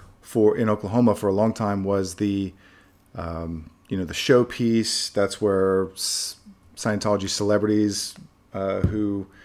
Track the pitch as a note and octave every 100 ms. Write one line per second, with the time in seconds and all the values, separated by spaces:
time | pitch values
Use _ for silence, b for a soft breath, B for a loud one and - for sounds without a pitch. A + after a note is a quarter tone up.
0 | b b - A#2 G#2+ A2+ A2 G#2 G2 A2+
1 | A#2+ G2+ G2+ G2 A2 G#2+ G#2 G2+ F#2+ G2
2 | F#2 F2 G#2 G2 F#2+ b b b b b
3 | _ - E2+ E2 E2 E2 D#2+ _ _ F#2+
4 | E2+ - - B2 A#2 - A#2 A2+ G#2+ -
5 | - - G2 - G#2+ G2 F#2+ F#2+ F#2+ -
6 | - - - - - - - - A2+ G#2
7 | G#2+ G2+ F#2+ - G#2 G#2 G#2+ G#2+ G#2 G2
8 | - - - _ _ G2 F#2+ G2 F#2+ G#2+
9 | G#2 G2+ F#2+ b